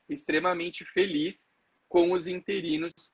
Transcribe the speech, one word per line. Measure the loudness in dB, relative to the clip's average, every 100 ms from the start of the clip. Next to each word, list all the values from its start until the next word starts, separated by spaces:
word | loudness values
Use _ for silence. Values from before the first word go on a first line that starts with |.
| -10
extremamente | -8 -2 2 2 0 -4 -8
feliz | -2 2 2 2 -2 -4 -16 _ _ _ _
com | 4 4
os | 2 -2
interinos | -6 -4 -4 -2 -2 -4 -8 -18